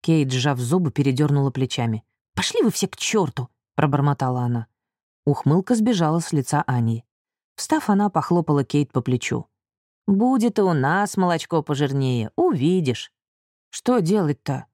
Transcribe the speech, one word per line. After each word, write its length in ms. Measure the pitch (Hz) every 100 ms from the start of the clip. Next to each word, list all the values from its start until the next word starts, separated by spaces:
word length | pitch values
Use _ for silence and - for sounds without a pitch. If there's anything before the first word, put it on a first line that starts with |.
Кейт, 300 | - 160 135
сжав 280 | 127 139 127
зубы, 320 | 123 180 156
передёрнула 600 | - 139 127 151 143 139
плечами. 520 | 131 131 - 117 110 _ _ _
«Пошли 280 | - - 466
вы 100 | 254
все 160 | - 190
к 100 | -
чёрту!» 520 | - 220 156 - 123 _ _
пробормотала 680 | - 151 139 143 139 131 123
она. 260 | 123 120 113 _ _ _ _ _
Ухмылка 500 | - 143 143 170 190
сбежала 440 | 240 220 202 156 165
с 120 | -
лица 320 | 151 131 147 -
Ани. 380 | 123 113 113 _ _ _ _ _
Встав, 340 | - - 311 -
она 200 | 202 208
похлопала 540 | 165 - 175 160 143
Кейт 280 | 131 143 143
по 100 | 127
плечу. 460 | 120 123 - - - _ _ _ _ _ -
«Будет 520 | 196 247 262 233 214
и 20 |
у 120 | 190
нас 440 | 156 135 185 202 -
молочко 440 | 180 165 - 165
пожирнее, 720 | 147 143 143 139 131 123 110
увидишь». 760 | - 349 175 147 185 139 117 - _ _ _ _ _ _
«Что 300 | - - 247
делать-то?» 680 | 165 208 156 139 - 131 -